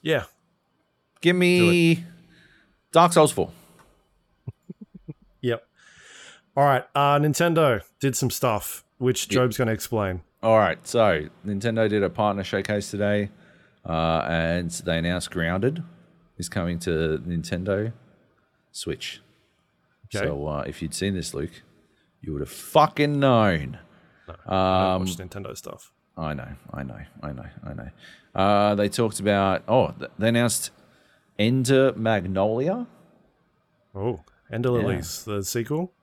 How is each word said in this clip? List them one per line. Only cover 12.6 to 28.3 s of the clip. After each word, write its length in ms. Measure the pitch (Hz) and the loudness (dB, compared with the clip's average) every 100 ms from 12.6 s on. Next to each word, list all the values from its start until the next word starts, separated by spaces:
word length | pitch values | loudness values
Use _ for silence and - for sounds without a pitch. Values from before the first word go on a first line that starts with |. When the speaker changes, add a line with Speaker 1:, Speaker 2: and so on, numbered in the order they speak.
| 98 104 98 | -2 -4 -4
Speaker 2:
today, 400 | 101 104 104 101 - - _ _ _ | -2 0 0 -2 -10 -20 _ _ _
uh, 360 | - 82 80 82 52 | -6 -2 0 0 0
and 420 | 82 82 87 87 | -2 0 -2 -4
they 260 | - - 82 | -6 -4 -2
announced 340 | 87 90 - | 0 -2 -6
Grounded 500 | 92 82 92 120 170 - - _ _ _ - | -4 -2 0 -2 -2 -12 -16 _ _ _ -14
is 100 | - | -8
coming 300 | 104 87 85 | -4 -4 -4
to 380 | 90 80 80 76 73 | -2 -2 0 -2 -4
Nintendo 680 | 85 82 90 92 98 110 110 _ _ _ _ _ _ _ | -6 -4 -6 -2 -2 -2 -8 _ _ _ _ _ _ _
Switch. 500 | - - 78 - - _ _ _ _ _ _ _ _ - | -12 -10 -8 -10 -14 _ _ _ _ _ _ _ _ -10
Speaker 1:
Okay. 100 | 104 | -6
Speaker 2:
So, 220 | 98 71 76 | -4 -4 -6
uh, 160 | 73 58 | -6 -8
if 140 | 76 | -8
you'd 140 | 80 | -10
seen 200 | - 98 | -4 -4
this, 200 | 95 - | -4 -6
Luke, 280 | - 73 - _ _ _ _ _ _ | -8 -8 -10 _ _ _ _ _ _
you 100 | - | -10
would 80 | 78 | -8
have 80 | 143 | -8
fucking 680 | - - 160 151 - 147 147 | -12 2 4 4 2 0 2
known. 600 | 139 120 107 85 67 - - _ _ _ - | 4 4 4 2 -4 -12 -20 _ _ _ -20
Speaker 1:
No, 60 | 85 - | -18 -4
I 40 | |
don't 440 | 95 95 92 95 | 0 2 4 2
Speaker 2:
Um, 80 | 92 | 0
Speaker 1:
watch 140 | 92 87 | -2 -6
Nintendo 400 | 90 101 95 - | -10 -12 -12 -14
stuff. 360 | - - - _ _ - | -16 -18 -20 _ _ -10
Speaker 2:
I 160 | 78 | -8
know, 140 | 71 62 69 - | -6 -10 -16 -14
I 100 | 71 | -12
know, 160 | 67 55 - - | -10 -12 -18 -14
I 100 | 73 | -12
know, 140 | 65 - - | -12 -14 -16
I 100 | - | -14
know. 140 | 69 64 - - - _ | -14 -14 -18 -20 -20 _